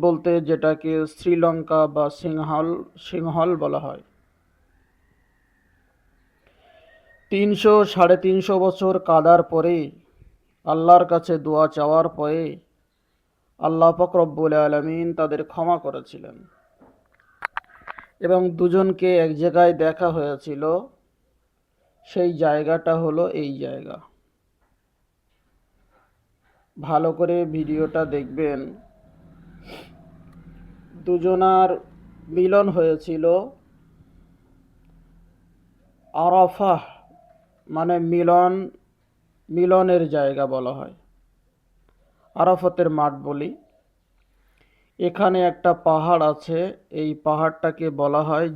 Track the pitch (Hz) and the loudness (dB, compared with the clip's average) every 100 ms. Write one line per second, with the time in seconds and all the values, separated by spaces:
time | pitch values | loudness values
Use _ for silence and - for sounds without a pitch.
0 | 170 165 175 170 156 160 156 156 160 160 | 0 0 0 -2 0 -2 0 -2 -4 -4
1 | 156 - 180 170 165 160 160 156 151 147 | -4 -6 -2 0 0 -2 -2 0 0 0
2 | 147 147 175 156 156 156 165 175 - - | -4 -4 -8 -6 -4 -4 -4 -6 -10 -20
3 | - 180 165 160 165 165 147 143 143 143 | -12 -8 -6 -2 0 0 -4 -4 -8 -14
4 | - _ _ _ _ _ _ _ _ _ | -20 _ _ _ _ _ _ _ _ _
5 | _ _ _ _ _ _ _ _ _ _ | _ _ _ _ _ _ _ _ _ _
6 | _ _ _ _ _ _ _ _ _ _ | _ _ _ _ _ _ _ _ _ _
7 | _ _ _ 196 208 202 214 208 202 185 | _ _ _ -2 0 2 4 6 4 4
8 | 175 180 190 190 185 190 185 185 190 185 | 4 4 2 0 0 0 0 0 -2 -2
9 | 185 160 156 170 165 165 165 170 143 - | 2 4 6 6 4 -2 0 -2 -4 -12
10 | _ _ _ _ _ _ - 156 165 175 | _ _ _ _ _ _ -4 0 8 8
11 | 170 170 165 - 151 151 156 156 147 160 | 6 0 0 -4 -2 0 0 0 0 2
12 | 165 - 151 160 160 143 _ _ _ _ | 0 -4 -4 -4 -6 -10 _ _ _ _
13 | _ _ _ _ _ _ 156 160 165 170 | _ _ _ _ _ _ -4 4 4 4
14 | 180 180 165 147 160 151 151 147 156 160 | 2 2 0 0 0 2 2 0 -2 -4
15 | 170 160 156 147 151 - 165 170 147 135 | -4 -2 -2 -4 -6 -4 -2 -2 -4 -10
16 | 127 - - - - _ _ _ - _ | -14 -20 -20 -20 -20 _ _ _ -20 _
17 | _ _ _ _ - - - _ - - | _ _ _ _ -12 -12 -18 _ -20 -20
18 | - _ 170 180 180 165 180 185 190 185 | -20 _ 0 2 0 0 0 2 2 0
19 | 180 180 160 151 170 160 175 165 160 160 | 2 2 2 0 0 4 4 4 0 0
20 | 175 160 147 135 156 143 156 175 269 _ | -2 -2 -4 -6 -10 -6 -4 -4 -6 _
21 | _ _ _ _ _ _ _ _ _ _ | _ _ _ _ _ _ _ _ _ _
22 | _ 190 175 165 156 151 151 165 160 165 | _ -4 -2 0 -2 0 -2 -2 -2 -2
23 | 165 156 170 - 147 135 135 131 - - | -2 -2 -4 -4 -8 -8 -10 -12 -14 -18
24 | - _ _ _ _ _ _ _ _ _ | -20 _ _ _ _ _ _ _ _ _
25 | _ _ _ _ _ _ _ _ _ _ | _ _ _ _ _ _ _ _ _ _
26 | _ _ _ _ _ _ _ - 147 151 | _ _ _ _ _ _ _ -16 -2 0
27 | 160 160 170 175 165 156 151 156 156 160 | 0 0 0 0 -2 -4 -4 -4 -2 -2
28 | 156 143 127 135 151 139 143 196 - _ | -4 -4 -8 -6 -4 -4 -10 -16 -20 _
29 | _ _ - - - - - - - - | _ _ -20 -20 -20 -20 -20 -20 -20 -20
30 | - - - - - - - - - 170 | -20 -20 -20 -20 -20 -20 -20 -20 -20 -12
31 | 156 175 175 185 185 185 185 180 - - | -4 -2 0 2 4 4 2 0 -8 -20
32 | - - - 165 185 202 202 175 165 156 | -20 -20 -6 -2 2 2 2 2 0 0
33 | 170 160 165 175 233 - _ _ _ _ | -4 -2 0 0 -2 -12 _ _ _ _
34 | _ _ _ _ _ _ _ _ _ _ | _ _ _ _ _ _ _ _ _ _
35 | _ _ _ _ _ _ _ _ _ _ | _ _ _ _ _ _ _ _ _ _
36 | _ 151 170 185 180 - 196 165 - - | _ -2 2 4 4 2 0 0 -2 -20
37 | _ _ _ _ _ _ - 156 170 175 | _ _ _ _ _ _ -12 -6 -2 -2
38 | 170 175 170 175 180 190 190 - _ _ | 0 0 2 4 2 0 -8 -16 _ _
39 | _ _ _ _ - 165 180 185 185 180 | _ _ _ _ -8 -2 2 4 4 2
40 | 165 147 139 139 139 131 127 139 - - | 0 -2 -2 -2 -4 -4 -6 -10 -14 -20
41 | _ _ _ _ _ _ _ _ _ _ | _ _ _ _ _ _ _ _ _ _
42 | _ _ _ - 175 180 180 175 165 156 | _ _ _ 0 2 2 0 0 0 0
43 | 147 139 143 143 160 294 _ _ _ _ | -2 -4 -8 -8 -8 -12 _ _ _ _
44 | _ _ _ _ _ _ _ _ _ - | _ _ _ _ _ _ _ _ _ -6
45 | 175 175 196 185 180 175 180 175 170 156 | -6 0 0 2 0 0 0 0 0 0
46 | 160 170 151 151 - 165 185 - _ 156 | 2 2 2 -2 -4 -4 -4 -8 _ -8
47 | 156 151 156 151 160 160 160 160 160 139 | -6 -4 -2 0 -2 -2 -4 -4 -6 -2
48 | 143 147 156 156 165 | 0 0 0 -2 -2